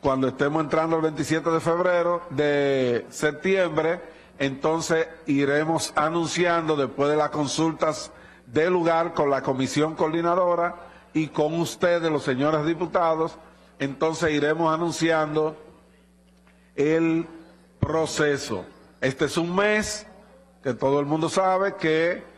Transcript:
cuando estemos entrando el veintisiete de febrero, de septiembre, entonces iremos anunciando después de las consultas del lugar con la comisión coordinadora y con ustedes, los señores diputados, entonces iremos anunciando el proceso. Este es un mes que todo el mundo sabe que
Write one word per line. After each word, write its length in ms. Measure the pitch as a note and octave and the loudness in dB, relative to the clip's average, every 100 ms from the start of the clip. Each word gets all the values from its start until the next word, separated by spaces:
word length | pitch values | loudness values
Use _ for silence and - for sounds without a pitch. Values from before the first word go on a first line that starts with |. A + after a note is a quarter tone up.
cuando 260 | C3+ C3 C3 | 0 0 0
estemos 340 | B2 C#3+ D#3 | 0 0 0
entrando 340 | D3+ D#3+ D#3+ E3 | 0 0 2 2
el 40 | |
veintisiete 480 | D#3 D3+ D3 D#3+ D#3+ | 0 -2 -2 0 0
de 100 | D#3+ | 0
febrero, 600 | E3 E3+ F3+ F3 E3+ F3 E3+ | 0 0 2 2 2 0 -4
de 760 | C3+ D3 C#3+ C#3 C3+ B2+ A#2+ - | -2 2 2 2 2 2 0 -4
septiembre, 920 | - D3+ D3 F#3 F#3+ F3+ D#3 D#3 F3+ - - - - | -2 -2 -2 -2 0 2 0 0 -2 -8 -20 -20 -4
entonces 720 | C#3 C3+ D#3 D#3+ - A3+ A#3+ - - | -4 -2 -2 -2 0 0 0 -6 -2
iremos 680 | C#3 C#3 D3 D#3 D#3+ - - | 0 2 2 0 -2 -2 -2
anunciando 800 | D3+ E3+ E3 - F3 E3+ D#3+ D3+ | 0 0 -2 0 0 0 0 0
después 340 | C3 - C#3+ | -2 0 0
de 80 | D3+ | 2
las 120 | D3 | 0
consultas 840 | D3+ C#3+ - E3 D3+ D#3+ D3+ - - - - - | -2 -4 0 -2 0 -2 -2 -10 -18 -20 -20 -4
del 260 | A#2+ E3 | 0 2
lugar 420 | F3+ E3 E3 E3+ | 2 2 2 0
con 180 | E3 D3 | 0 0
la 100 | C3+ | 2
comisión 540 | C3+ C3 C3 D3 D3+ D#3+ | 0 -2 0 0 0 0
coordinadora 800 | E3 E3 E3+ F3 F3+ E3+ F3 F3 - - - | -2 0 0 2 2 2 0 -4 -18 -20 -8
y 160 | D#3 D3+ | -4 -4
con 300 | - D3+ E3 | 0 0 0
ustedes, 520 | E3 - F3+ F3 E3 | -4 0 2 2 2
los 100 | D3+ | -2
señores 420 | C#3+ B2+ D3 D#3 | -2 0 0 0
diputados, 760 | D3+ E3 F3 F#3 E3 D#3+ D#3+ - - - - - | 0 -2 -2 0 0 0 -2 -6 -20 -20 -20 -6
entonces 500 | C#3 C3 D#3+ D#3+ E3 | -6 -2 -2 0 0
iremos 420 | D3+ D3 D#3+ E3 | 2 0 2 2
anunciando 840 | D#3+ E3+ D3+ D#3+ D#3+ D#3 D3+ D#3 D#3 - - _ _ _ _ _ _ _ _ _ - | 2 -2 0 0 2 0 0 -2 -4 -20 -20 _ _ _ _ _ _ _ _ _ -2
el 500 | D3 D#3+ E3 E3 E3 - - - - _ | 2 2 2 0 -4 -12 -20 -20 -20 _
proceso. 880 | - D#3+ D#3+ - D3+ C#3 - G2+ F#2 - - - | -2 -2 -2 0 0 0 -4 -8 -10 -20 -20 -4
Este 240 | C3 B2+ D3+ | -4 0 -2
es 100 | F3 | 0
un 200 | E3+ F3+ | -2 0
mes 500 | G3+ G#3+ G#3 - - - - - - _ | 2 2 -2 -8 -12 -20 -20 -20 -20 _
que 140 | C#3 A#2 | -6 -2
todo 240 | C3+ C#3+ | 2 2
el 80 | C#3+ | 0
mundo 200 | D#3 D#3+ | 0 0
sabe 460 | F3 F#3+ F#3 G3 G3 | 2 2 2 0 -2
que 480 | D#3+ D#3+ E3 F#3 - | 0 2 0 -4 -10